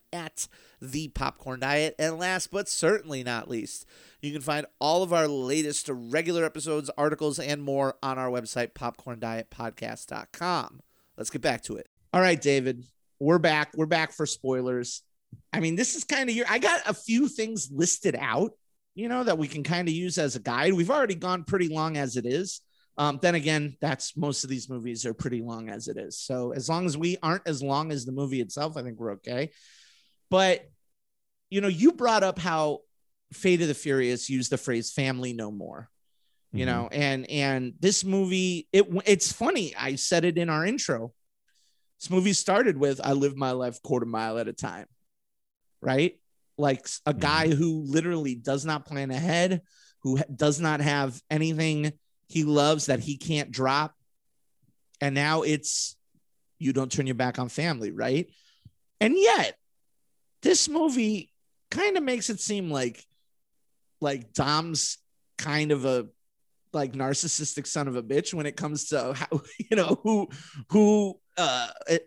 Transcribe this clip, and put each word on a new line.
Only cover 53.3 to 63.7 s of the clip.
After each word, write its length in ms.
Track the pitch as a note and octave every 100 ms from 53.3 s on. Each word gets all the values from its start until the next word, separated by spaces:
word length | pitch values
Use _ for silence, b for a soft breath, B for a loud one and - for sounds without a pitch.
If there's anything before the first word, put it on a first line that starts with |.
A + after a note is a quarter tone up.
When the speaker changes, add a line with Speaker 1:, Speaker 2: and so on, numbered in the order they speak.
| D3+ C#3+
Speaker 1:
drop. 440 | B2 C3 C#3 D3+ - _ _ _ _ _ _ _ _ _ -
And 120 | C#3+
now 280 | C#3 D3 D#3+
it's, 540 | C#3+ D3+ - - - - _ _ _ _ _ -
you 140 | C3+
don't 180 | C3+ C3
turn 160 | - C3
your 80 |
back 240 | A#2+ B2+ B2
on 120 | B2
family, 400 | - E3+ C3 G#2
right? 360 | F2 A2+ C#3 - b b b b _ _ -
And 120 | A3 F4+
yet, 400 | A4 G4 A#2 - _ _ _ _ _ _ _ _
this 260 | - F4+ -
movie 640 | D#4 D#4+ B3+ G#3+ G#3 - _ _ _ -
kinda 300 | - G#4 F#4
makes 300 | C#4 B3 -
it 100 | G#3
seem 300 | - G#3 F3
like, 340 | C#3 B2 - - _ _ _ _ _ _